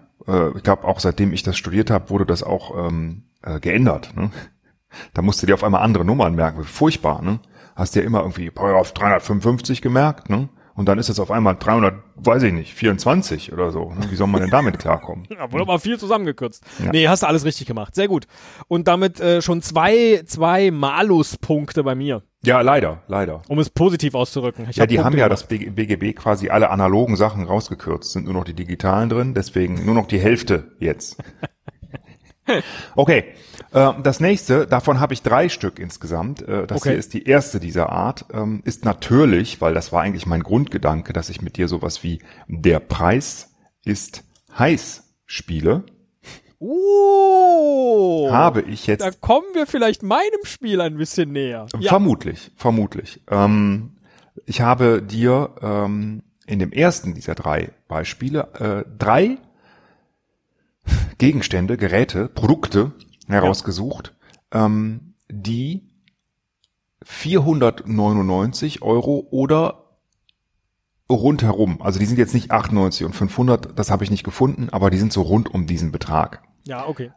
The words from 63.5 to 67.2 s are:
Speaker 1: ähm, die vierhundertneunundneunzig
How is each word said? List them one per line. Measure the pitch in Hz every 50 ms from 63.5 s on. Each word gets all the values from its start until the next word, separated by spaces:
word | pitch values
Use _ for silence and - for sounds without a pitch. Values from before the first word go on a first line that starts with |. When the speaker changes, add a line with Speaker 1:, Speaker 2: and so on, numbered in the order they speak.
| 98 - - 104 87 90 107 139 - - - - _ _ _ _ _ _ _ -
Speaker 1:
ähm, | - 110 110 107 107 107 107 110 110 123 151 175 _ _ _ -
die | 104 101 98 107 117 120 131 147 180 196 _ _ _ _ _ _ _ _ _ _ _ _ _ _ _ _ _ _ _ _ _ _ _ _ -
vierhundertneunundneunzig | - - -